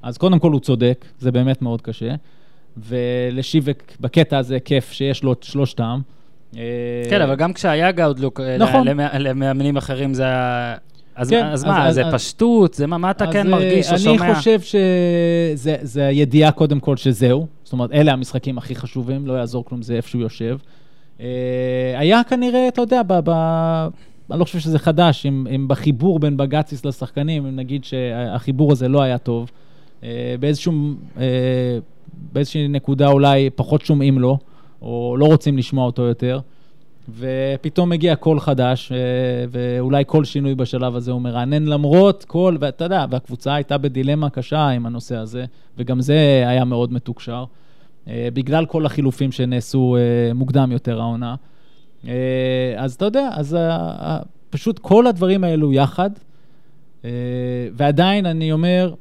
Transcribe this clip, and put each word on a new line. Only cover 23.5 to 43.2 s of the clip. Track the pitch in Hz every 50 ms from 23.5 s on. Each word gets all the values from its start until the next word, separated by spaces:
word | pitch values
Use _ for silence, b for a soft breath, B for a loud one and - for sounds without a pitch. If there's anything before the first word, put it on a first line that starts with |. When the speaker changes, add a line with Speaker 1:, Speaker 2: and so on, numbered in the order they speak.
| 165 165 165 165 165 160 160 160 170 b b b b b - -
Speaker 1:
אני | - 160
לא | 175
חושב | - - 175
שזה | 147 160 160 151
חדש, | - 170 160 151 180 170 143 - -
אם, | 143 139 135 131 123 135
אם | 135 139 131
בחיבור | 139 123 - 151 147 113 143 190 185 165
בין | 147 151 143 135
בגציס | 139 135 131 151 151 - - 131 -
לשחקנים, | 143 131 - - 127 - - 143 151 165 151 139
אם | 135 131
נגיד | 131 131 123 139 143 127
שהחיבור | - - 131 127 123 113 117 123 120 95 113 113 - 135 127 156 143
הזה | 143 123 127 127
לא | 135 143
היה | 139 131 123 123
טוב, | - - 120 117 117 120 b b b b b b b b b b -
אה, | 117 117 120 123 123 123 120
באיזשהו, | 127 143 151 139 - 180 165 151 143 147 143 - - - - -
אה, | 127 131 127 127 127 127 127 127 127 123 123 117 - - - - - - - - 156 156 -
באיזושהי | 135 147 - - 160 147 143
נקודה | 143 143 - - 139 131 143 143
אולי | 139 139 139 139 139 139 139 135 131
פחות | - 135 - 151 151 -
שומעים | - 160 143 135 139 135 131
לו, | 123 127 135 139 b b b b b b b b
או | - 110 120 120 120 123 123 131
לא | 143
רוצים | 151 160 151 - 151 143 135
לשמוע | 123 - - 135 127
אותו | 123 117 -
יותר, | 123 120 117 - - 123 127 135 131 b b b b b b b b b - - - - 113 113
ופתאום | 123 131 131 131 135 135 139 131 - 156 - - 180 175
מגיע | 175 170 151 175 160
קול | 143 - 160 160 147
חדש, | - - 143 127 127 123 127 127 - -
אה, | 131 127 127 123 127 127 127 127 123 123 123 120
ואולי | 120 123 123 123 123 123 127 131 135 139 143 -
כל | - 156 151
שינוי | - - 147 139 139 135
בשלב | 131 131 117 - 127 127 127 120
הזה | 123 120 123
הוא | 123 123
מרענן, | 123 123 117 120 123 127 147 151 151
למרות | 151 151 147 147 143 147 180 190 202 190 196 - -
כל, | - 165 180 185 175 151
ואתה | 139 143 131 - 165
יודע, | 175 196 185 147 127
והקבוצה | 127 123